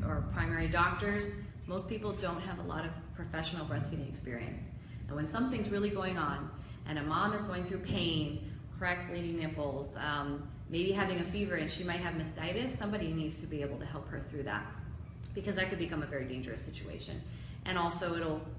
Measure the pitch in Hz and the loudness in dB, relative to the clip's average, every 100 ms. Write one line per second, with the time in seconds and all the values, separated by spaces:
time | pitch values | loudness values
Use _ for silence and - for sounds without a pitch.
0 | 156 151 - 175 165 165 165 170 180 175 | 4 2 2 2 2 4 4 6 6 6
1 | 202 202 202 - - - - 185 190 214 | 2 2 0 -4 -6 -8 -4 -2 -2 -2
2 | 208 185 180 170 180 180 175 156 165 - | -2 0 0 0 -2 -4 -2 -2 -2 -4
3 | - - - 160 160 170 151 120 - 156 | -6 -6 -2 -2 0 -2 0 2 2 0
4 | 135 - 127 117 113 - - - - - | -2 -4 -4 -4 -4 -4 -6 -8 -8 -8
5 | - 143 156 226 254 240 202 202 208 196 | -4 -2 0 2 2 2 2 4 4 2
6 | 185 175 151 143 151 - - - 151 151 | 2 2 2 0 -4 -6 -8 -8 -2 0
7 | 147 160 208 208 185 180 180 190 - 190 | 2 4 4 4 0 -2 0 -2 0 2
8 | 170 160 151 151 - - - - 180 180 | 4 4 2 0 -4 -8 -8 0 2 2
9 | 175 175 170 165 160 160 143 139 143 - | 0 -2 0 0 0 0 0 0 -4 -2
10 | 147 147 143 143 - - - 165 185 196 | 0 2 2 -2 -4 -8 -2 2 4 4
11 | 185 180 170 208 202 170 156 - 175 170 | 4 2 2 0 2 2 0 -2 -2 0
12 | 175 160 156 - 165 202 254 262 208 208 | 0 0 -2 -2 0 0 0 0 0 0
13 | 165 160 156 156 - 151 143 143 143 151 | 2 2 0 -2 -4 -2 -2 -2 -4 -6
14 | - 156 - 151 123 104 - - - - | -4 -6 -4 -4 -2 -2 -2 -6 -8 -8
15 | - - - 202 202 185 185 185 165 156 | -8 -10 -6 -2 0 2 2 2 0 0
16 | 147 143 127 127 123 110 - - 104 85 | 0 -2 -2 -2 -2 -4 -6 -6 -6 -6
17 | - - - - - - - 180 170 - | -6 -6 -6 -8 -8 -6 0 4 4 2
18 | 175 165 165 156 - | 0 2 2 0 -2